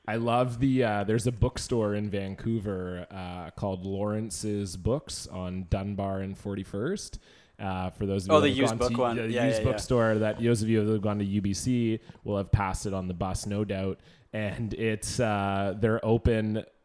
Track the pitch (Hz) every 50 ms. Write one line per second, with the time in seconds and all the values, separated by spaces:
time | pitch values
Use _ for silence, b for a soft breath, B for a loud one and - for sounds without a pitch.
0 | b - 107 117 117 117 117 123 127 127 120 117 131 139 131 127 123 113 104 104
1 | 101 95 110 117 104 123 123 107 - 127 - - - - 131 117 110 104 104 104
2 | 104 107 98 101 98 95 95 - - 113 113 113 98 104 98 92 90 90 90 90
3 | 90 - - 95 92 90 90 90 87 80 - - - 101 95 90 90 98 98 95
4 | 104 104 104 107 110 113 98 - - 107 104 104 101 98 85 92 87 107 120 147
5 | - - - - - - - 95 90 90 92 92 92 87 - 101 98 101 104 95
6 | 98 98 98 95 95 95 98 - - 101 98 98 98 - - 101 107 147 190 208
7 | - - - - b b b b b b b b 107 98 92 92 92 92 - -
8 | 104 98 98 101 95 95 - 151 147 147 135 131 135 117 110 117 120 123 117 120
9 | 127 120 117 117 113 113 113 120 120 - 113 110 110 - - 107 - - 127 120
10 | 113 113 110 107 107 107 107 110 113 117 120 110 107 110 113 110 104 104 110 107
11 | 95 107 104 104 104 98 98 104 95 98 98 - - 127 127 120 120 113 110 107
12 | b b b b b - 104 98 98 90 - 107 101 95 95 - - 107 95 95
13 | 92 90 92 85 98 92 92 - - 104 101 101 107 101 101 95 95 98 92 -
14 | b b b b b b - 110 107 101 92 - 120 107 104 - 110 113 110 107
15 | - - - - 123 110 104 101 98 98 98 98 98 101 92 107 104 113 110 113
16 | - 113 113 117 - - 117 110 107 110 107 110 - - _ _ _